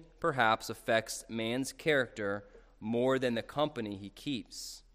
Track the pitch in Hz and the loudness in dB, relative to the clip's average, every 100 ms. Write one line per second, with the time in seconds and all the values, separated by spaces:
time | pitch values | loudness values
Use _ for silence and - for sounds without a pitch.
0 | - - 170 131 113 110 - 113 - 113 | -8 -4 0 4 4 4 0 -4 2 2
1 | 110 - - 113 113 127 131 - 160 143 | 2 -6 -8 -4 -2 -2 -4 -2 2 2
2 | 120 - 101 101 101 - - - 107 117 | 2 -2 -2 -2 -6 -20 -20 -10 -2 2
3 | 131 135 127 117 - 143 147 123 107 98 | 4 4 2 -2 -2 -2 -2 -2 -6 -8
4 | 101 - 147 127 - - - - - | -10 -10 -6 -6 -6 -14 -14 -16 -20